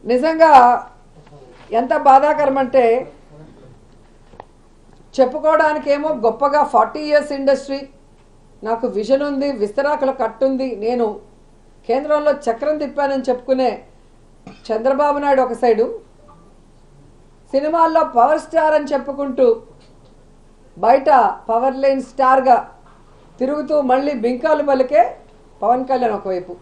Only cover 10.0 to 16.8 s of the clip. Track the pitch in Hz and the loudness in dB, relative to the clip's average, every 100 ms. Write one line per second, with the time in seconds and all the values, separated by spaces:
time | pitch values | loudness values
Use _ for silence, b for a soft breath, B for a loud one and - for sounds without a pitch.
10 | 269 269 226 - 269 262 262 208 214 247 | -4 -4 -8 -2 -2 -2 -6 -6 -4 -2
11 | 220 208 - _ _ _ - _ - 254 | -4 -6 -18 _ _ _ -20 _ -4 -4
12 | 294 302 294 285 240 226 285 302 285 - | 0 0 0 -2 -4 -4 -4 -4 -4 -4
13 | 277 269 262 247 - 262 254 185 - _ | -2 -2 -4 -6 -2 -2 0 -4 -16 _
14 | _ _ _ _ - - - 220 240 269 | _ _ _ _ -20 -20 -6 -2 0 0
15 | 294 285 285 269 247 233 247 214 254 466 | 0 0 0 2 0 0 0 2 0 -4
16 | - _ - - - - _ _ | -16 _ -20 -20 -20 -20 _ _